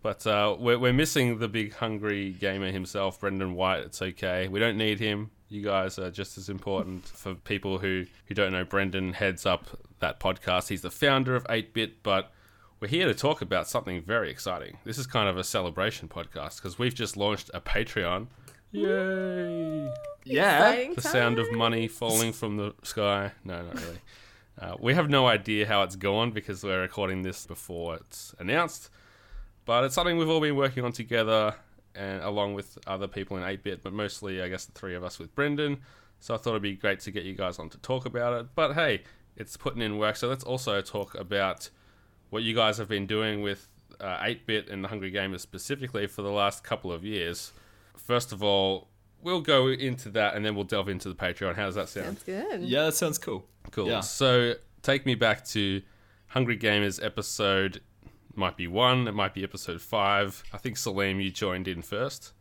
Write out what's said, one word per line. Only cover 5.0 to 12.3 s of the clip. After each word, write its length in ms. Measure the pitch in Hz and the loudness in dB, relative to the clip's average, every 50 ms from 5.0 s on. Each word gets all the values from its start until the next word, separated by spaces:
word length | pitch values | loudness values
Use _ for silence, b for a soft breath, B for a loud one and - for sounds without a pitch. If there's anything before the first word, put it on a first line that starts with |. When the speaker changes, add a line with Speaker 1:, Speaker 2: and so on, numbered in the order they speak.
| 113 107 104 104 107 107 _ - - _ | 0 0 0 -2 -4 -10 _ -20 -18 _
Speaker 1:
You 120 | 104 104 | -10 -6
guys 360 | 101 104 98 95 95 95 - - | -2 2 2 2 2 0 -4 -6
are 120 | 92 90 | -8 -6
just 280 | 87 98 95 - - 98 | -6 -8 -10 -10 -10 -12
as 100 | 95 101 | -8 -8
important. 560 | 98 92 - 101 98 92 - 92 92 90 - | -8 -6 -4 -2 -2 -2 -2 -4 -8 -10 -10
For 300 | - - - - 98 92 | -12 -14 -10 -8 -8 -8
people 420 | - - - 104 95 - 98 95 | -8 -6 -4 -4 -2 -2 -2 -4
who, 300 | 90 98 95 92 92 90 - b b b | -2 0 0 -2 -2 -4 -6 b b b
who 100 | - 101 | -6 2
don't 180 | 101 101 92 | 2 2 2
know, 120 | 92 90 92 | 2 0 -2
Brendan 480 | - - 98 98 95 90 95 92 92 | 2 2 2 2 2 0 0 -2 -2
heads 320 | 90 - 104 95 92 87 - | 0 0 0 0 0 2 2
up 220 | 98 87 - - - - - - - - - | 2 2 2 -2 -14 -16 -16 -18 -20 -6 -4
that 200 | - 76 - - | -2 -2 -2 0
podcast. 500 | - 95 90 - - 95 90 90 - - | -2 -2 -2 0 0 0 0 0 0 -2
He's 120 | 101 90 | -6 -6
the 100 | - 90 | -6 -10
founder 460 | - - 151 143 135 135 131 127 127 | -2 2 4 4 4 4 4 2 0
of 100 | 123 123 - | 0 0 0
eight-bit, 520 | 113 113 110 - - 117 113 107 - _ | -2 -2 -2 -2 -2 -2 -2 -2 -4 _
but 300 | _ 107 98 95 92 - | _ 2 2 2 2 -2